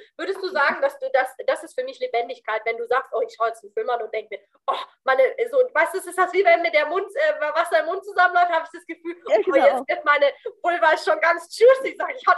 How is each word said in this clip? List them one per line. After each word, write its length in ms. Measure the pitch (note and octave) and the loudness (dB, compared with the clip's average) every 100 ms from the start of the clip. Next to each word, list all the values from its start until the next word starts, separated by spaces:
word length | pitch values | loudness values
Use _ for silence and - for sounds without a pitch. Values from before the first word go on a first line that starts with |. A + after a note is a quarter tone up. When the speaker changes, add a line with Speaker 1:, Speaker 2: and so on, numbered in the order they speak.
| - - | -14 -10
Speaker 1:
Würdest 260 | E4+ G4 | -8 -6
du 60 | F#4 | -4
sagen, 320 | D4 C#4+ - | 0 0 0
dass 180 | C#4 - | -4 -4
du 120 | C4 | -2
das, 160 | C4 B3+ - - | -2 -2 -4 -4
das 160 | D#4 | -4
ist 160 | E4 - | -6 -10
für 60 | |
mich 140 | C4 C4+ | -10 -8
Lebendigkeit, 640 | B3+ A#3 B3 B3 - A3 | -4 -4 -4 -10 -6 -4
wenn 140 | A3 A#3 | -4 -6
du 80 | A#3 | -2
sagst, 240 | A#3+ - | -2 -2
„Oh, 80 | - | -6
ich 140 | A#3 - | -6 -4
schaue 120 | A3+ | -4
jetzt 140 | A3+ | -4
einen 100 | G3+ | -10
Film 160 | - A3 | -8 -4
an 100 | A#3+ | -4
und 120 | A3 | -4
denke 140 | A3 G#3 G3 | -8 -10 -16
mir, 40 | _ _ - | _ _ -6
oh, 100 | - - _ | -6 -8 _
meine“, 180 | C4 C4 C4 - A#3 | -2 2 2 2 -2
so, 80 | C4 | 0
weißt 340 | B3 D4 D#4+ | 0 0 0
du, 40 | F#4+ | -2
es 80 | F4 | -6
ist 100 | F4 | -2
das 160 | F4+ | 0
wie 120 | F4 | 2
wenn 180 | F#4 E4+ | 4 4
mir 80 | E4+ | 2
der 160 | D4+ D4+ | 0 0
Mund, 200 | F4+ G4+ | -2 -4
äh, 260 | - D4+ D4 D4+ | -2 -2 -2 -2
Wasser 260 | D4+ E4+ D#4+ | -2 0 0
im 60 | D#4 | -2
Mund 160 | F#4+ | -6
zusammenläuft, 460 | G4 F#4 F4+ F4+ F4 | -4 0 2 4 2
habe 140 | E4 | 0
ich 60 | D#4+ E4+ | -4 -14
das 80 | - | -16
Gefühl, 340 | E4 E4+ F4 - | -14 -12 -14 0
Speaker 2:
Ja, 100 | D#4 F#4 | 0 2
Speaker 1:
„Oh, 20 | |
Speaker 2:
genau. 100 | E4 | 4
Speaker 1:
jetzt 240 | C#4+ C4 C4+ | 4 2 -4
wird 160 | D4+ D4 | -2 0
meine 260 | D4 C#4+ - D#4 - | 2 2 0 -12 -4
Vulva 340 | F4 E4+ D#4+ E4+ | -2 2 2 2
schon 240 | F#4+ D#4 | 0 0
ganz 340 | E4 E4+ - - | 2 0 -4 4
juicy“, 380 | A#4 C5 C5+ - | 6 6 2 -6
sag 160 | - C5 | -8 -2
ich, 60 | |
„Oh, 60 | - | 0